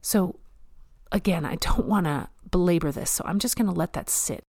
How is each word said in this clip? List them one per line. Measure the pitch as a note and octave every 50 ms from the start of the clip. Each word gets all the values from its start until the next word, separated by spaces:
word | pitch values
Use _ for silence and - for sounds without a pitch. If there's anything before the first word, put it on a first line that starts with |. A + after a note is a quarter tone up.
| -
So | - - A2+ A2+ - - - - - - - - - - - - - - - - - -
again, | G3+ - G#3 F3+ E3+ D3+
I | - -
don't | D#3+ - - - - -
want | - G#3+ G3+ F3+
to | D#3 D3 C#3 - - - - - -
belabor | - F#3 F3+ F3+ F3 E3 D#3+ D3+
this, | C#3 - - -
so | - - -
I'm | - E3+ G3+
just | G3 B3 -
gonna | - A#3 G3+ F3+
let | E3+ D#3+ F3 -
that | C#3+ - -
sit. | - - - - - - - _